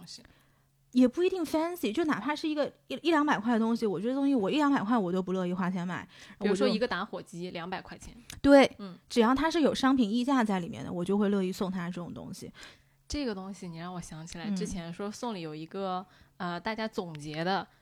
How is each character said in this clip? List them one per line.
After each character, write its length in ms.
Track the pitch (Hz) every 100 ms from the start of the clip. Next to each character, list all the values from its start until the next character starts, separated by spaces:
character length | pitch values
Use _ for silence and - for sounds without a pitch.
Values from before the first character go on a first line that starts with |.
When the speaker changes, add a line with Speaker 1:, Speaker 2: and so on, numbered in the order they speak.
| 175
Speaker 1:
西。 160 | - - _ _ _ _ _ _
Speaker 2:
也 160 | 247 254
不 160 | 285
一 60 | 370
定 140 | 381
fancy， 480 | 311 320 330 349 226
就 140 | 220 320
哪 140 | 233
怕 160 | 233 302
是 120 | 320
一 60 |
个 180 | 302 269 - -
一， 60 | 262
一 80 | 302
两 160 | 320 302
百 140 | 202
块 120 | 208
的 80 | 233
东 160 | 226 233
西， 120 | 220
我 120 | 165
觉 80 | 214
得 60 |
东 140 | 269 277
西 80 | 269
我 140 | 190
一 60 | 262
两 140 | 285
百 120 | 277
块 120 | 202 247
我 160 | 180
都 100 | 185
不 120 | 180
乐 140 | 185 180
意 40 |
花 180 | 180 180
钱 160 | 185 175
买。 220 | 156 - - - -
Speaker 1:
比 80 | 208
如 60 |
说 140 | 190 -
一 100 | 214
个 100 | 240
打 160 | 180
火 160 | 202 180
机， 200 | 160 170
Speaker 2:
我 60 | 180
就 80 |
Speaker 1:
两 140 | 175 175
百 140 | 185
块 160 | - -
钱。 180 | - - - -
Speaker 2:
对， 320 | 269 277 254 -
Speaker 1:
嗯。 180 | 202 180 -
Speaker 2:
只 100 | -
要 140 | 226
它 160 | 269 311
是 120 | 330
有 120 | 277
商 220 | - 262 269
品 140 | 214
溢 140 | 233
价 200 | 247 269
在 160 | 214 190
里 100 | 170
面 160 | 107 -
的， 80 |
我 100 | 180
就 140 | 175 202
会 100 | 208
乐 120 | 202
意 100 | 185
送 200 | 190 190
他 160 | 185 170
这 60 | 180
种 180 | 170
东 180 | - 82
西。 200 | - - - - - _ _ -
Speaker 1:
这 160 | 294
个 120 | 269 196
东 180 | 190
西 140 | 196 180
你 100 | 165
让 160 | 175
我 80 | 180
想 240 | 170 156 165
起 120 | 175
来， 80 | 185
Speaker 2:
嗯。 100 | 190
Speaker 1:
之 100 | 175
前 260 | 185 165
说 200 | 170 202
送 240 | 208 247 202
礼 60 |
有 120 | 160
一 120 | 151 160
个， 400 | 190 196 185 196 - - -
呃， 220 | 202 175
大 140 | 220
家 140 | 214 220
总 260 | - 175 156
结 240 | 151 151
的 220 | 170 190 - _